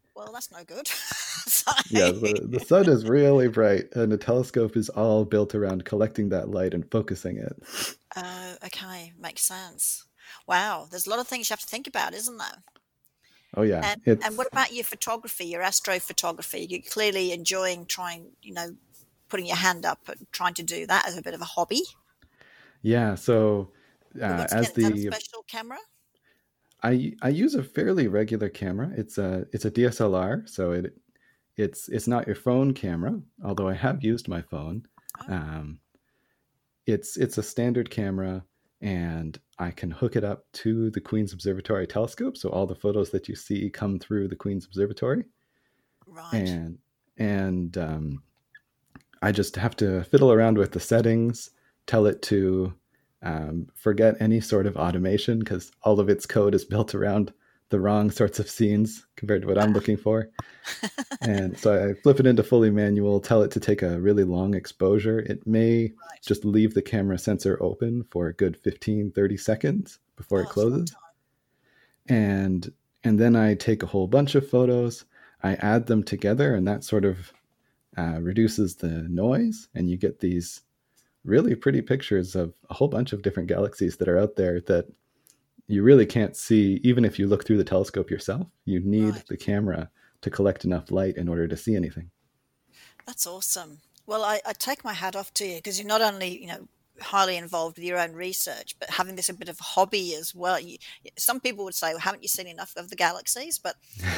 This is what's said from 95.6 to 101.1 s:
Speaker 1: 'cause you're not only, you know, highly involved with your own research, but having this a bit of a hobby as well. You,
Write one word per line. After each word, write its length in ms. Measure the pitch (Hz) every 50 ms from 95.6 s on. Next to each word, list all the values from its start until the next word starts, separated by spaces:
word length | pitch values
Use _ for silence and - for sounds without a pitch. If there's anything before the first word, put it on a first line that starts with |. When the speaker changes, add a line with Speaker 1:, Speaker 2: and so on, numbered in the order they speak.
| -
Speaker 1:
'cause 160 | 208 190 190
you're 80 | 208 208
not 120 | 214 220 226
only, 380 | 214 202 190 185 180 180 -
you 60 | - 170
know, 200 | 170 - - - _ _ _ _ _ -
highly 360 | - - - 196 196 185 185
involved 400 | 175 170 165 175 170 165 165 165
with 80 | 170 170
your 140 | 180 180 180
own 140 | 170 165 160
research, 600 | 165 180 185 185 - - 175 135 - - - - -
but 100 | - -
having 260 | - - 185 185 190
this 120 | 185 180 -
a 60 | 185
bit 140 | 180 190 175
of 100 | 170 -
a 20 | -
hobby 520 | - - - 190 190 - 202 190 175 160
as 200 | 151 165 - -
well. 240 | 180 175 180 185 156
You, 200 | 160 175 - - - - - - - -